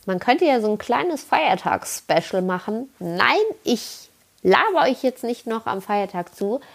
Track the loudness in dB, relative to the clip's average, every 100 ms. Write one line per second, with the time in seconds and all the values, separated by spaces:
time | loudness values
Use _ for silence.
0 | -4 -2 2 2 4 2 2 -2 -2 -2
1 | -2 -4 0 2 2 0 0 -2 -4 -8
2 | 0 0 0 -2 0 -2 -4 -8 -8 -10
3 | -6 2 4 4 0 -2 -2 -2 -4 -16
4 | -20 _ _ _ 2 4 4 2 2 0
5 | -2 -4 -6 -6 -6 -6 -4 -6 -2 -2
6 | -2 -6 -8 -6 -4 -4 -8